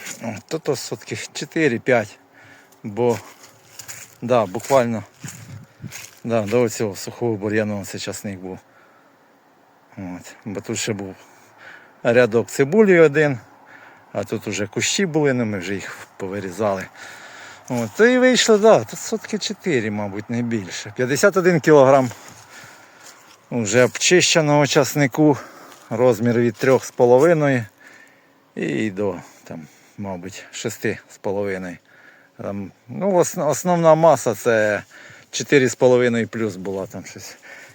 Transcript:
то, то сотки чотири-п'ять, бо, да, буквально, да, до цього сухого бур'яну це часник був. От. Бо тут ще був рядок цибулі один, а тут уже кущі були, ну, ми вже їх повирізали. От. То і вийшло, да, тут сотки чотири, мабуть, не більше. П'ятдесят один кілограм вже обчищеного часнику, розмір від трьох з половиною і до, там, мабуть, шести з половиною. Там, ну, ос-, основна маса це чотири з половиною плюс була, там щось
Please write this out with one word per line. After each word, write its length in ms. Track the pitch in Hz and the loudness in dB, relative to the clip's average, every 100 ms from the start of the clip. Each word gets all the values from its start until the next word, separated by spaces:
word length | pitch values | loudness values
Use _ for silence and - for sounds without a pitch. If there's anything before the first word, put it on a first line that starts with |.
| - - - 104 - | -14 -12 -12 -12 -10
то, 100 | 160 | -8
то 180 | - 135 | -4 -6
сотки 400 | - 123 - 117 - | -8 -12 -10 -12 -12
чотири-п'ять, 840 | - 151 165 156 113 - 120 104 - _ _ - - _ _ | -12 -8 -2 0 0 0 0 0 -10 _ _ -20 -20 _ _
бо, 360 | 117 104 120 110 - - - _ _ - - - - _ | -10 -2 -2 -2 -8 -20 -20 _ _ -20 -20 -20 -20 _
да, 240 | 120 123 101 | 0 0 0
буквально, 580 | 104 - 139 117 113 - _ - - - - - _ - - - - | -6 0 2 2 -4 -10 _ -18 -18 -18 -20 -20 _ -18 -18 -20 -14
да, 180 | 117 117 | -4 -2
до 260 | 101 120 117 | 0 0 0
цього 280 | - 110 92 | -2 -6 -6
сухого 380 | - - 120 | -12 -6 -4
бур'яну 500 | 107 104 107 107 104 | -4 -2 -2 -2 -6
це 140 | 92 101 | -10 -10
часник 400 | - 95 107 95 | -10 -10 -12 -12
був. 200 | 92 92 _ _ _ _ _ _ _ _ _ _ _ _ _ - | -12 -14 _ _ _ _ _ _ _ _ _ _ _ _ _ -16
От. 380 | 92 90 - - | -12 -14 -16 -16
Бо 160 | - 101 | -12 -10
тут 180 | - 110 | -8 -6
ще 140 | - | -6
був 220 | 104 98 92 - _ _ _ - - - _ | -6 -10 -14 -20 _ _ _ -20 -20 -20 _
рядок 460 | 127 117 120 117 101 | 2 4 4 2 -2
цибулі 520 | - 139 202 214 175 | -2 2 4 6 6
один, 380 | 156 143 147 127 - - - - - - _ | 6 4 0 -2 -8 -20 -20 -20 -20 -20 _
а 120 | 104 | -10
тут 220 | 98 110 - | -6 -6 -6
уже 200 | 98 104 | -6 -6
кущі 400 | - - - 190 | -4 -4 -2 0
були, 260 | 156 147 | 0 2
ну, 120 | 123 | 0
ми 140 | 113 104 | -2 -4
вже 160 | 90 | -6
їх 220 | 98 - - - - | -8 -8 -16 -20 -12
повирізали. 720 | 95 101 95 87 107 98 87 - - - - - - - - | -8 -8 -8 -4 -2 -2 -6 -16 -20 -20 -20 -20 -20 -20 -8
От. 220 | 123 113 - | -6 -4 2
То 100 | 226 | 2
і 120 | 254 | 4
вийшло, 400 | 254 247 - 214 | 4 2 2 4
да, 260 | 220 170 | 6 4
тут 140 | 110 - | 2 -10
сотки 400 | - 226 - 214 | -8 -8 -6 -8
чотири, 520 | - 202 196 135 110 | -8 -8 -4 -2 -2
мабуть, 400 | 104 104 98 104 | -4 -6 -8 -8
не 120 | 120 | -6
більше. 500 | 120 113 90 - - 104 | -4 -6 -6 -12 -12 -6
П'ятдесят 400 | 127 139 202 185 | -2 2 2 2
один 240 | 175 170 | 2 2
кілограм 500 | - 151 131 139 127 - - - - - - - - - - - _ _ _ | 6 8 8 6 4 -6 -18 -20 -20 -20 -20 -20 -20 -20 -20 -20 _ _ _
вже 340 | 123 107 117 | -6 0 2
обчищеного 840 | 123 - - 180 151 170 147 147 143 | 2 2 2 4 4 2 2 2 4
часнику, 720 | 156 131 151 143 - 151 131 - - - - - | 2 2 0 0 2 2 2 -4 -20 -20 -20 -10
розмір 480 | 113 127 104 120 117 | 2 2 4 2 2
від 180 | 120 110 | 0 0
трьох 280 | 131 123 | 2 2
з 60 | - | 0
половиною 760 | - 123 127 160 165 143 131 107 _ - - _ _ _ _ _ | 2 4 6 6 4 2 0 -4 _ -20 -20 _ _ _ _ _
і 360 | - 170 139 110 | -8 -6 -4 -4
до, 260 | 95 104 87 - - | -4 -4 -6 -12 -20
там, 220 | - 85 76 _ _ - | -18 -18 -18 _ _ -14
мабуть, 460 | 101 92 92 - - | -10 -10 -12 -16 -16
шести 480 | - 120 - 117 92 - | -10 -10 -6 -6 -6 -12
з 80 | - | -10
половиною. 580 | 104 98 101 92 90 82 _ _ - _ _ - | -6 -4 -4 -6 -10 -14 _ _ -20 _ _ -14
Там, 300 | 98 101 95 - - | -10 -10 -12 -16 -16
ну, 260 | 127 190 | -6 0
ос-, 340 | 180 156 185 147 | 2 0 -2 -4
основна 460 | 143 180 175 165 | -2 -2 2 4
маса 400 | 156 165 139 - | 6 6 4 0
це 480 | 104 123 110 107 101 - - - - _ | -2 0 2 0 -2 -6 -20 -20 -20 _
чотири 380 | - 117 147 127 | -10 0 2 2
з 60 | |
половиною 540 | - 127 123 123 117 107 | 2 4 4 2 0 -4
плюс 280 | 113 110 90 | -4 -6 -6
була, 300 | 95 98 90 | -8 -8 -8
там 180 | 120 | -12
щось 320 | - 98 - - - - - | -16 -18 -20 -20 -20 -20 -20